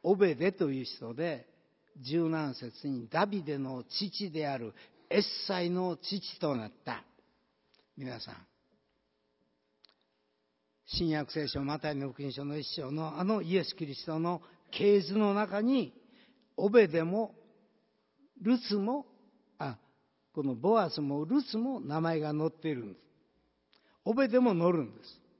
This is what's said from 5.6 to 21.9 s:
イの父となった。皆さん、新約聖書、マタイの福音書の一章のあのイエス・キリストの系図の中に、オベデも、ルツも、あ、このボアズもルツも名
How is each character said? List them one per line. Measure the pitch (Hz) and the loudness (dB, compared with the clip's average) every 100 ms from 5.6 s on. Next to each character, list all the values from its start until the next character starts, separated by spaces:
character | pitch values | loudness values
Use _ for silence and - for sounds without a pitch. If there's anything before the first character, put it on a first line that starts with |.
イ | 175 | 0
の | 180 185 165 | 0 -2 -4
父 | - 196 - - | -6 -8 -8 -4
と | 156 131 | -2 -2
な | 107 | -4
っ | - | -12
た。 | - 117 - _ _ _ _ _ _ _ _ - | -10 -10 -12 _ _ _ _ _ _ _ _ -14
皆 | 131 117 | -12 -12
さ | 113 | -14
ん、 | 104 - _ _ _ _ _ _ _ _ _ _ _ _ _ _ _ _ _ _ _ _ _ _ _ | -16 -20 _ _ _ _ _ _ _ _ _ _ _ _ _ _ _ _ _ _ _ _ _ _ _
新 | - - 170 | -8 -2 0
約 | 151 139 | 0 -2
聖 | 160 139 | -6 -4
書、 | 143 | -4
マ | 139 151 | -4 -4
タ | 151 | -4
イ | |
の | 143 139 | -4 -6
福 | 123 | -6
音 | 143 | -8
書 | 123 | -6
の | 143 147 | -6 -6
一 | 139 | -8
章 | - 135 | -8 -6
の | 151 156 - | -4 -4 -2
あ | |
の | 185 214 | 0 0
イ | 165 185 | 2 0
エ | |
ス・ | 160 | 0
キ | - 156 | -6 -8
リ | |
ス | 135 | -8
ト | - 160 | -6 -2
の | 170 175 - _ _ | -2 -2 -8 _ _
系 | - 202 202 | 2 6 6
図 | 160 | 4
の | 202 208 | 2 2
中 | 202 208 202 | 2 0 0
に、 | 226 269 156 - _ _ _ _ _ - | 2 2 0 -8 _ _ _ _ _ 0
オ | 196 | 6
ベ | 233 190 | 8 8
デ | 160 | 4
も、 | 165 196 214 - - _ _ _ _ _ _ _ _ - | 2 0 -4 -8 -20 _ _ _ _ _ _ _ _ -4
ル | 208 247 | 2 2
ツ | - | 2
も、 | 202 202 285 - _ _ _ _ _ | -2 0 -4 -6 _ _ _ _ _
あ、 | 143 110 _ _ _ _ _ | -8 -8 _ _ _ _ _
こ | - | -4
の | 139 | -4
ボ | 120 165 226 | 0 2 4
ア | 175 | 2
ズ | - | -2
も | 143 143 | -4 -2
ル | 156 269 | 0 0
ツ | 269 220 | 0 -4
も | 247 262 | -2 -4
名 | 139 | -4